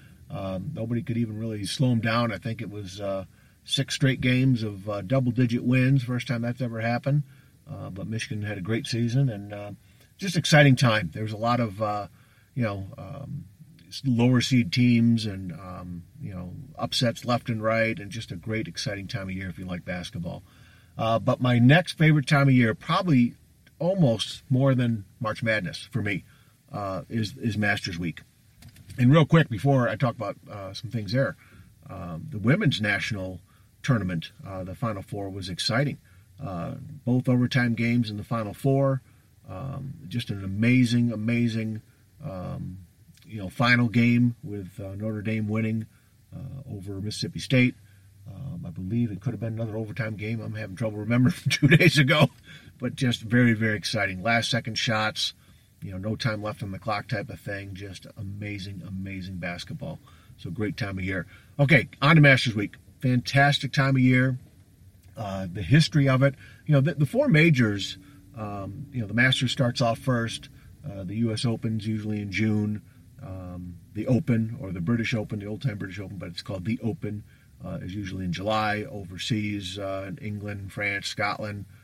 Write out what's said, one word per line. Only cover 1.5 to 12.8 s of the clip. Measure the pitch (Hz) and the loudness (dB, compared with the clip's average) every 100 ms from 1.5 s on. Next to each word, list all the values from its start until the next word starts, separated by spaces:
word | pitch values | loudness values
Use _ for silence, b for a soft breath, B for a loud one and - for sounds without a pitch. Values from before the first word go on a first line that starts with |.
| 107 | -6
slow | 98 - 127 | -4 0 2
'em | 117 | 2
down. | 113 117 117 | 2 0 0
I | 98 | -2
think | 113 113 | -6 -8
it | 101 | -8
was... | 104 98 95 | -10 -12 -8
Uh, | 98 95 95 b b b - | -6 -6 -8 b b b -6
six | - 131 | -4 -2
straight | - 135 123 | 2 2 4
games | 127 127 131 120 | 2 4 4 2
of, | 110 101 101 | 0 -6 -6
uh, | 101 | -6
double-digit | 95 135 123 113 123 117 | 0 0 2 2 2 2
wins. | 120 127 131 139 | 2 4 4 4
First | 120 123 - | 2 -4 -4
time | 117 | -4
that's | 120 120 | -4 -4
ever | 123 113 | -6 -4
happened. | 117 120 139 147 143 b b b - | -2 -2 0 0 0 b b b -14
Uh, | 98 98 | -12 -10
but | 92 95 | -8 -6
Michigan | 110 - 104 | -6 -6 -6
had | 104 101 | -6 -6
a | |
great | 92 113 - | -2 -4 -2
season | 117 117 127 139 | -2 0 2 2
and, | 101 101 | -2 -8
uh, | 104 104 104 b b b b | -12 -12 -14 b b b b
just | 196 175 | -4 -2
exciting | - 156 143 127 | 4 8 8 8
time. | 123 107 87 | 4 2 0
There | 92 | -6
was | 107 | -6
a | 101 | -2
lot | 117 123 | 0 0
of, | 117 98 | 0 -2
uh, | 107 104 98 b b b b | -4 -4 -8 b b b b
you | - | -4
know, | 113 98 | -4 -4